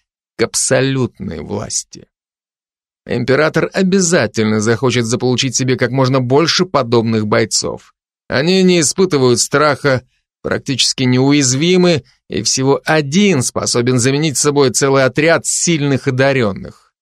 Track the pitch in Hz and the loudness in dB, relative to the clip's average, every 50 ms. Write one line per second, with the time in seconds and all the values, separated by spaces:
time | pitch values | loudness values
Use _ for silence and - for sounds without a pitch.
0 | _ _ _ _ _ _ _ - 113 110 - - - - 131 127 131 135 135 135 | _ _ _ _ _ _ _ -4 -4 -4 -2 -4 -2 0 0 0 0 0 0 -2
1 | 123 110 - _ - - 82 78 76 - 101 104 113 - - - - - - - | -2 -4 -4 _ -12 -10 -10 -10 -10 -10 -10 -10 -10 -8 -8 -10 -10 -10 -18 -20
2 | - _ _ _ _ _ _ _ _ _ _ _ _ _ _ _ _ _ _ _ | -20 _ _ _ _ _ _ _ _ _ _ _ _ _ _ _ _ _ _ _
3 | _ - - 123 127 127 131 135 151 160 - 165 160 - - 196 190 185 185 196 | _ -6 -4 -4 0 0 2 2 2 0 0 0 -2 -2 -2 0 0 2 2 2
4 | 180 165 175 160 120 107 - - 107 107 107 110 104 113 117 110 131 127 120 123 | 2 2 2 0 0 0 -2 -2 -2 0 0 0 0 0 0 0 0 0 0 0
5 | 120 110 123 - 123 127 127 117 - 131 117 - 135 131 127 110 127 113 123 135 | -2 -2 -2 -2 0 -2 -2 0 -2 -4 -2 -2 -2 -2 -2 -2 -2 -2 0 0
6 | 131 127 135 135 127 120 131 143 165 160 - - 180 185 - 143 131 117 120 117 | 0 0 0 0 0 2 2 2 2 2 0 -2 -2 0 0 -2 0 2 2 2
7 | 113 117 113 110 107 104 117 113 113 - - - - 85 57 - - - _ _ | 2 2 0 0 0 0 0 0 0 0 -2 -4 -4 -4 -8 -10 -14 -20 _ _
8 | _ _ _ _ _ _ - 120 147 170 185 190 185 185 180 175 151 - - - | _ _ _ _ _ _ -4 -2 0 2 2 4 4 4 4 2 0 0 0 0
9 | 190 185 156 139 127 123 120 117 - - - 143 151 151 139 - - 143 131 123 | 0 0 2 2 2 2 2 2 0 -2 0 0 2 2 0 0 0 0 0 0
10 | - _ _ _ _ _ _ _ _ - 95 - - - 135 117 - - - - | -4 _ _ _ _ _ _ _ _ -6 -6 -4 -4 -6 -4 -2 -2 -2 -2 0
11 | 131 123 123 127 131 139 143 147 139 123 131 135 156 175 185 185 180 175 165 143 | 0 2 2 2 4 4 2 2 2 0 0 0 0 2 2 4 4 2 2 0
12 | - - _ _ _ _ - 95 110 - - 131 131 135 139 - - - 156 156 | -2 -8 _ _ _ _ -8 -6 -4 -4 -4 0 0 0 0 0 0 0 0 0
13 | 151 135 143 190 208 202 175 131 120 - - 98 95 104 - 127 120 123 127 127 | 0 0 0 2 2 4 2 2 0 -2 -4 -4 -4 -2 -2 0 0 0 0 2
14 | 113 135 135 143 156 160 131 - - 147 143 143 139 127 110 - 147 139 135 135 | 2 0 0 0 -2 -2 -2 0 -2 0 2 2 2 2 2 0 0 2 2 2
15 | 135 131 - - 151 160 165 143 - - - - - 175 170 151 143 143 139 127 | 2 2 0 0 2 2 2 0 0 -4 -4 -4 -2 -2 -2 0 0 0 -2 -2
16 | - 139 127 123 135 139 135 131 117 101 95 92 95 - - - _ _ _ _ | -2 -4 -2 0 0 0 2 0 0 -2 -2 -6 -10 -14 -16 -20 _ _ _ _